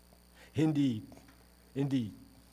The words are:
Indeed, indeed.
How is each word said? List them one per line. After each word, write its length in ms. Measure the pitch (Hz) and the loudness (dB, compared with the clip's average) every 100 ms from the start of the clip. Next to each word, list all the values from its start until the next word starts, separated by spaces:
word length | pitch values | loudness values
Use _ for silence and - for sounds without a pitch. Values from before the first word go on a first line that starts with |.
| - - - - - | -20 -20 -20 -20 -8
Indeed, 480 | - 160 147 139 110 - - - - - - - | 0 2 2 2 0 -6 -18 -20 -20 -20 -20 -10
indeed. 380 | 135 143 135 107 - - - - | -4 0 0 -2 -8 -20 -20 -20